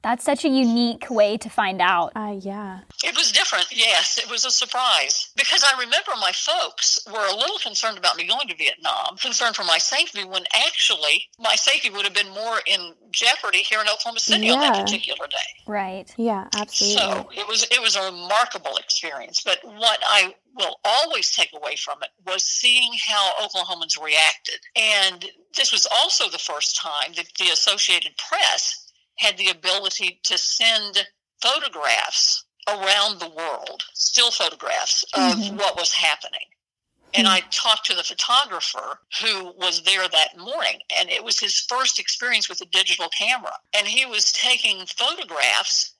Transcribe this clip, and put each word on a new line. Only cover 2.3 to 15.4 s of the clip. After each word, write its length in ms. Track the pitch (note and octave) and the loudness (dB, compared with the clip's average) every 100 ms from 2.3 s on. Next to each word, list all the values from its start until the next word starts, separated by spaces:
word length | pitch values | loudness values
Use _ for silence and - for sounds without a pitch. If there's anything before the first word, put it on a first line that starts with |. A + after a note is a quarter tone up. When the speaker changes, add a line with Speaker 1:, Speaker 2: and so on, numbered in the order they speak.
| G3+ | -6
Speaker 2:
yeah. 420 | F#3+ G3+ G3+ F#3+ - - | -8 -8 -10 -12 -16 -4
Speaker 3:
It 140 | D4 A#3+ | -2 2
was 160 | - | 2
different, 320 | G#3+ F#4+ G3+ F3 | 4 2 0 0
yes. 480 | A#3+ A3+ F3+ - - | 2 4 4 2 -2
It 140 | A3 | -4
was 140 | A#3 - | -4 0
a 60 | |
surprise. 760 | - B3 B3 B3+ F3 C3+ - - - | 0 0 0 2 2 2 -2 -2 -2
Because 260 | - - | 2 4
I 160 | C#4+ C4 | 4 2
remember 340 | A#3+ D4 G4+ B3+ | 2 0 0 0
my 100 | F#3+ | 0
folks 720 | F3+ - E4+ - - - - A3+ | 0 0 0 0 0 0 0 -2
were 160 | A3 G3+ | -2 0
a 80 | G3+ | 2
little 220 | D4 G#4 | 0 -2
concerned 400 | A#3 G#3 A3+ G3+ | -4 -2 -2 0
about 180 | F3+ D#3+ | 0 0
me 100 | F3 | -2
going 220 | B3 C4+ | -2 -2
to 80 | D#3+ | -2
Vietnam, 600 | D3 - D#3+ G2+ - G3 | -2 0 -4 -2 -4 -4
concerned 400 | C4 A#3 A#3+ G#3+ | -4 0 0 0
for 80 | F3+ | 2
my 120 | D#3+ | 2
safety, 460 | - C#4+ E4+ G3+ | 2 0 -2 -4
when 200 | F#3+ F#3+ F3 A3 | -6 -6 0 2
actually 680 | D4 - - G#3+ D3+ D#3 - _ | 2 2 2 2 2 0 0 _
my 180 | A3+ A3 | 0 2
safety 340 | C4+ D4 B3+ | 4 2 0
would 160 | G3+ G3+ | -2 -2
have 80 | |
been 160 | F#3+ G3 | 0 -2
more 300 | G3 A3+ A3 F#3+ | -4 -2 -2 0
in 280 | F#3+ F3 D#3+ _ | -2 -4 -18 _
jeopardy 460 | - A#3 C#4 G#3+ F#3 | 2 2 2 2 0
here 240 | G3+ G#3+ | 2 0
in 80 | G#3+ | 0
Oklahoma 320 | G#3+ - A3+ | 0 -4 -4
City 280 | - G#3+ A3 | 0 2 4
on 100 | C4+ | 4
that 180 | D4 G3+ | 4 2
Speaker 2:
Yeah. 60 | |
Speaker 3:
particular 440 | G3+ A3+ - C#3 C#3+ | 0 -2 -4 -8 -6
day. 100 | - | -6